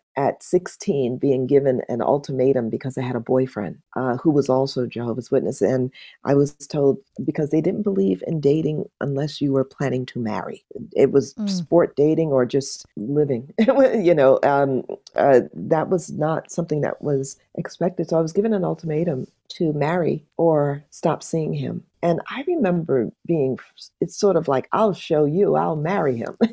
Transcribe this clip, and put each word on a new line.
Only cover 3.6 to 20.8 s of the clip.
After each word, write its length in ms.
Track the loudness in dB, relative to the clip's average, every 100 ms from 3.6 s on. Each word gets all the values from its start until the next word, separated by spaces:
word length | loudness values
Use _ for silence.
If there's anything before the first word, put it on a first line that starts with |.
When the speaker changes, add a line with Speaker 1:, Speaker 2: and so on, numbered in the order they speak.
| -8 -10 _ -6
Speaker 1:
uh, 220 | -4 -2
who 140 | 0
was 180 | 0 2
also 380 | 2 0 -2 -6
Jehovah's 420 | -6 -6 -6 -2
Witness. 320 | -2 0 0
And 300 | 0 0 -2 -8 -20 -8 0
I 80 |
was 200 | 2 2 -2
told, 420 | -8 0 2 2 -4 -10
because 280 | -6 -4 -2
they 100 | 0
didn't 220 | 0 -2
believe 400 | -2 0 0 -2 -4
in 140 | 0
dating 440 | 2 2 0 -4 -8 -6
unless 400 | -4 -4 -4 -4
you 140 | 0
were 100 | 0
planning 440 | -2 -4 -4 -2 -4
to 100 | -6
marry. 460 | -4 -4 -8 -12 -14 -16 -6 2
It 160 | 4
was 240 | 4 0 -4
Speaker 2:
Mm. 120 | -6
Speaker 1:
sport 440 | -4 0 2 2 2
dating 340 | 2 2 0
or 160 | 0 0
just 360 | -2 -4 -10 -16 -10
living. 580 | -4 0 0 -2 -4 0
<laughs> 440 | 2 6 4 4 4
You 80 | 6
know, 240 | 6 6
um, 420 | 4 2 2 0 -4 -12 -8 0
uh, 260 | 6 6 4
that 360 | -4 -2 0 0
was 200 | -2 -4
not 400 | -4 -2 -2 -6
something 320 | -6 -4 -2
that 180 | -4 -4
was 340 | -2 -2 -4 -12 _
expected. 560 | -12 -10 -4 -4 -4 -2
So 80 | 0
I 40 |
was 120 | 0
given 200 | 0 0 0
an 80 | -2
ultimatum 640 | -4 -4 -2 -2 -4 -8 _ -14
to 220 | -4 -2
marry 520 | 0 0 0 0 -2 -6 0
or 460 | 2 4 2 -2